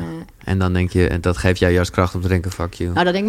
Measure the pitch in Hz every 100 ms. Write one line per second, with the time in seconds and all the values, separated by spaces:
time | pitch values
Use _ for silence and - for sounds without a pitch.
0 | 85 165 165 - - 95 92 90 90 92
1 | 87 87 87 87 92 90 92 90 90 -
2 | 90 90 90 92 92 - 87 - 87 90
3 | 180 185